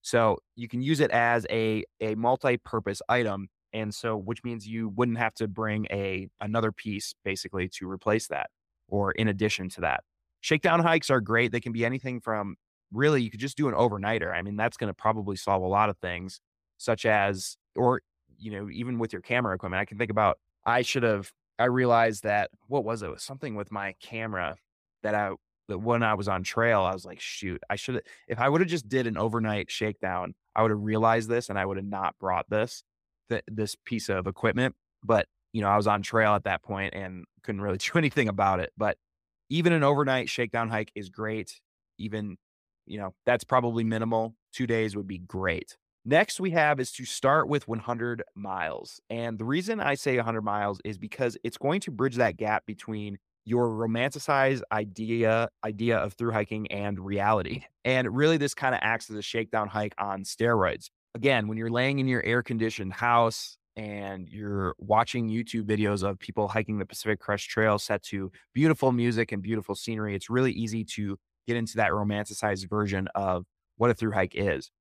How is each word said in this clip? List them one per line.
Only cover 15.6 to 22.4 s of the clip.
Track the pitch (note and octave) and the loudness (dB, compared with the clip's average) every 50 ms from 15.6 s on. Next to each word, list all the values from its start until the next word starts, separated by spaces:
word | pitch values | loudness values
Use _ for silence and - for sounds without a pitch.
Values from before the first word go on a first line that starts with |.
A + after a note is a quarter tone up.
a | F#2 | 2
lot | F2+ G2 G2+ G#2+ G#2 | 2 2 4 2 2
of | G2 _ | 0 _
things, | - F2+ F2 F2 F#2 F#2+ - - _ _ _ _ _ _ _ _ | -6 -6 -6 -6 -8 -12 -14 -16 _ _ _ _ _ _ _ _
such | - - A2+ G#2 - | -2 -2 -2 0 2
as, | A2+ G#2+ G#2 G2 G2+ G2+ F#2 F#2+ - - _ _ _ _ | 4 4 4 4 2 0 -2 -6 -10 -12 _ _ _ _
or, | - - A#2+ B2+ - _ _ _ _ _ _ C2+ _ | 2 2 2 2 2 _ _ _ _ _ _ _ _
you | - A2 | -12 -10
know, | G#2 G2 G#2 G2+ | -10 -8 -10 -10
even | C2 F#2+ A#2 B2 B2+ A#2 | -8 -8 -6 -4 -2 -4
with | A2+ A2 | -4 -4
your | - F#2 | -4 -10
camera | - - A#2+ B2 B2 G#2+ F#2 | -4 0 0 2 2 2 0
equipment, | F2+ - F#2+ F#2 F#2 | -2 -4 -2 -2 -2
I | G#2 | -2
can | - - G2+ | -2 -2 -4
think | A#2+ G2+ | -4 0
about, | G#2+ G#2+ G#2+ G2 - _ _ _ _ _ _ | 2 4 4 4 4 _ _ _ _ _ _
I | - A#2+ B2 | 2 2 2
should | B2 - - C#3 | 2 2 0 2
have, | A#2 A2+ G#2+ G2+ F#2+ - _ _ _ _ _ - | 2 2 2 2 -2 -8 _ _ _ _ _ 0
I | A#2 | 2
realized | B2+ B2 B2+ B2+ A#2+ A#2+ A#2 A2+ A2+ A2 G2 - | 2 4 4 4 6 6 6 6 4 2 -2 -2
that, | G#2+ G#2 G#2 | 0 0 2